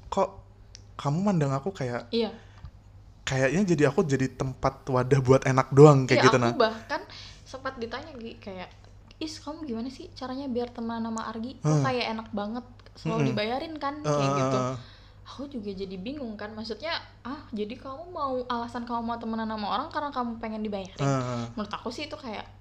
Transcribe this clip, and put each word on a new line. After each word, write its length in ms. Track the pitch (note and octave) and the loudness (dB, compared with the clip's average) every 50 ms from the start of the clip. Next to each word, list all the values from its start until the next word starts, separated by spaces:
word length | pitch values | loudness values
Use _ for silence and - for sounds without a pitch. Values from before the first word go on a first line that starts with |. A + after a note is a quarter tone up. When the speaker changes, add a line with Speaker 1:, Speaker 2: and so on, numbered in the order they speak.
| - | -10
Speaker 1:
Kok 220 | - - - - - - - - - - - - - - - - - - | -4 0 0 0 0 -2 -12 -20 -20 -20 -20 -20 -20 -20 -20 -20 -18 -12
kamu 260 | - - C#3+ D3 E3+ G3 | -6 -2 -2 0 2 2
mandang 280 | G#3 F#3+ E3 C#3+ C#3 | 2 4 4 2 2
aku 220 | C3+ C3+ - G3 F#3+ | 0 -2 -2 -4 -6
kayak 340 | - C3+ B2 A#2+ A#2+ - - - | -4 -6 -4 -4 -6 -6 -4 -2
Speaker 2:
Iya. 160 | A#3 A3+ G3+ - - - - - - - - - - - - - - - - - - - | -2 -2 -2 -4 -10 -18 -20 -20 -18 -20 -20 -20 -20 -20 -20 -20 -20 -20 -20 -18 -10 -6
Speaker 1:
Kayaknya 380 | - C3 C3 C3+ C3 C#3 F3+ G#3+ | -2 0 2 2 4 4 2 4
jadi 180 | F3 F3 C#3+ D3 | 4 4 6 4
aku 160 | C3+ - G#3+ G3 | 4 4 4 2
jadi 240 | D3 C#3 B2+ C3+ | 2 4 2 2
tempat 560 | B2+ - - C3 C3 B2+ - - C3+ - - - | 0 -2 -4 -4 -4 -4 -2 -2 -2 -2 -2 -6
wadah 340 | - C3 B2+ B2 B2+ C3+ C3+ B2+ | 0 0 2 4 4 4 4 6
buat 180 | B2 C3 C3 - | 6 6 6 6
enak 280 | C3+ C3 C3 C3 - | 4 4 4 4 6
doang, 320 | C#3 C3+ D3 D#3 C#3+ C3+ B2+ | 10 12 12 12 12 10 8
kayak 160 | B2 C3 - | 6 6 8
Speaker 2:
Iya, 60 | - | 8
Speaker 1:
gitu, 100 | C3 C3+ | 8 8
Speaker 2:
aku 60 | B2+ A#2+ | 6 4
Speaker 1:
nah. 100 | A#2 A#2+ - | 4 4 4
Speaker 2:
bahkan 420 | A3+ G#3+ A3 - - - C#4+ E4+ G4+ - - - - - - - - | 2 2 2 -4 -8 -6 -6 -6 -6 -8 -16 -18 -16 -18 -18 -20 -20
sempat 360 | - - B3+ C4 C4 C4+ C4 | -16 -14 -10 -10 -8 -8 -8
ditanya, 320 | A3+ A3+ A#3+ B3+ D4 E4 D4 | -8 -8 -8 -8 -10 -10 -14
Gi, 220 | A#3+ A3+ A#3 - | -14 -14 -14 -14
kayak, 320 | - - G#3 F#3+ F#3 F3+ - - - - - - - - - - | -14 -14 -14 -12 -12 -14 -16 -16 -20 -20 -20 -20 -20 -20 -20 -14
"Is, 240 | - D#4+ D#4 - - | -12 -10 -10 -10 -12
kamu 240 | - D4 D4+ E4 D#4 | -12 -12 -12 -10 -8
gimana 240 | C#4+ A3+ A3+ A#3 | -8 -6 -6 -6
sih 240 | C4+ - - E4 - | -8 -10 -12 -16 -16
caranya 340 | - - C4+ B3 B3+ C4+ C#4+ | -14 -12 -10 -8 -8 -8 -6
biar 240 | C4+ A3+ A#3+ A#3+ A#3+ | -4 -4 -4 -4 -4
temenan 380 | - B3 A#3 A3+ A#3 A3+ A3+ | -6 -8 -8 -6 -6 -6 -6
sama 160 | A3+ A3+ A3 - | -4 -4 -6 -6
Argi? 320 | - A3 A3+ A3+ B3+ - | -6 -8 -8 -8 -10 -10
Kok 60 | - - | -4 0
Speaker 1:
Hmm. 180 | D3+ D#3 D3 | 2 2 4
Speaker 2:
kayak 240 | C#3 C4+ B3+ A#3+ A3+ A3 | 2 2 0 0 -2 -4
enak 160 | A3 A3 A3+ - - | -6 -8 -8 -8 -6
banget 300 | G3+ G#3 G#3 A3+ B3 B3 - - - - - - | -6 -6 -6 -6 -8 -10 -12 -20 -20 -20 -20 -16
selalu 220 | - - - A3+ D#3 C#3+ | -8 -4 -2 0 2 2
Speaker 1:
Mm-mm. 60 | C3+ | 2
Speaker 2:
dibayarin 420 | - G#3 G#3 A3 B3 C#4 D#4+ D#4+ D#4+ D4 | 2 0 -2 -2 -2 -4 -6 -8 -8 -6
kan?" 160 | C#4+ C#4 D4 D4+ D4 | -6 -6 -6 -4 -2
Speaker 1:
Eh, 80 | D3+ | 0
Speaker 2:
Kayak 200 | D3 D3 C#3 C#3 C#3 | 2 2 2 2 2
gitu. 200 | C#3+ C3 C3+ C3+ B2+ | 2 2 2 2 0
Speaker 1:
eh, 80 | B2+ | 0
eh. 100 | B2+ C3 A#2+ - - - - - - - - - | -2 -4 -6 -10 -16 -20 -20 -20 -20 -20 -20 -20
Speaker 2:
Aku 240 | - - - C#4 | -18 -12 -12 -12
juga 240 | C#4+ A#3+ A#3 G3+ G#3 | -10 -10 -10 -8 -8
jadi 240 | G3 F3+ G3 F#3 F#3+ | -8 -8 -8 -8 -8
bingung 400 | F#3 F#3 A#3+ D4 D4+ C4 A3+ G#3 | -10 -8 -8 -8 -8 -8 -10 -10
kan, 160 | - G#3+ G#3 | -10 -10 -10
maksudnya, 480 | A3 G#3+ A3 A3 G#3+ - D4 D#4+ E4 C4+ - - - - - | -10 -10 -8 -8 -8 -8 -6 -6 -6 -6 -8 -12 -20 -14 -10
ah, 240 | A#3 C#4 D4+ - - | -10 -10 -10 -10 -10
jadi 300 | - G#3 G#3 G#3 B3+ C4 | -6 -6 -6 -6 -8 -12
kamu 320 | - C4+ C4 C#4+ E4+ F4+ | -12 -12 -12 -12 -12 -10
mau, 320 | F4+ E4 C#4+ C4+ C4 B3+ B3 | -6 -4 -4 -2 -2 -4 -4
alasan 400 | B3 B3 A#3 A#3 A#3+ A#3+ B3 A#3+ | -4 -4 -4 -4 -6 -8 -8 -6
kamu 180 | A#3+ A#3+ A#3 | -4 -4 -4
mau 140 | A3+ A3+ A#3 | -4 -4 -4
temenan 320 | A3+ A#3 A3 A3+ A3+ A3+ | -4 -4 -6 -4 -4 -4
sama 240 | G#3+ A3 G#3 G#3 F#3+ | -4 -4 -4 -4 -2
orang 160 | F#3 A3 D4 | -2 -2 -4
karena 240 | E4 - D#4 D4 D4 | -4 -4 -4 -4 -4
kamu 240 | C#4 B3+ B3 A#3 A3+ | -4 -4 -4 -4 -6
pengen 220 | A3+ A3+ A3 A3 A3 | -8 -8 -8 -6 -6
dibayarin? 400 | G#3+ G#3+ G#3 G3 F#3+ F#3 - - | -6 -4 -4 -6 -8 -8 -6 -2
Speaker 1:
Eh, 80 | C#3+ C#3 C#3 C3 B2 B2 | 0 0 0 0 -2 -2
eh. 140 | B2 A#2+ A#2 A#2 A#2 | -4 -4 -6 -6 -6
Speaker 2:
Menurut 160 | A3+ G#3 G#3 | -8 -8 -6
aku 160 | - B2+ - A3+ | -6 -8 -6 -8
sih 220 | A#3+ - D4 D4 | -8 -8 -8 -10
itu 80 | D4+ C#4+ | -10 -12
kayak, 240 | - A#3+ G#3 G3 - - - - | -10 -10 -10 -10 -12 -14 -18 -20